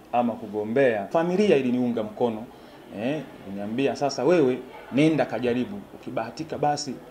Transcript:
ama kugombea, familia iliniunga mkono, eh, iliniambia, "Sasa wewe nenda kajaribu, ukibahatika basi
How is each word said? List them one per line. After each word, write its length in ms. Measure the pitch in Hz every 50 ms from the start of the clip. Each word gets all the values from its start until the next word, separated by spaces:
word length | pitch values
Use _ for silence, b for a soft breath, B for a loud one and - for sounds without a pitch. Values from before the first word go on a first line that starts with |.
| - - -
ama 200 | 123 120 117 110
kugombea, 760 | 104 117 101 101 107 104 107 113 139 139 127 113 104 98
familia 500 | - - 165 165 175 180 185 208 202 160
iliniunga 460 | 139 127 123 120 127 123 120 117 117 107
mkono, 420 | 107 - - 123 117 110 107 117 - B B B B B B B - 95 98
eh, 220 | 110 131 151 156 - - - - -
iliniambia, 500 | 95 98 101 101 104 110 127 139 127 113
"Sasa 280 | - 143 139 - - 123
wewe 340 | 151 180 170 143 123 127 123 - - - - - - -
nenda 340 | 131 151 160 160 139 123
kajaribu, 540 | - 123 110 123 120 120 123 120 104 101 101 101 - -
ukibahatika 640 | - - 117 123 120 113 117 120 - 156 - 139 117
basi 360 | 151 147 147 143 - 139 117 - - -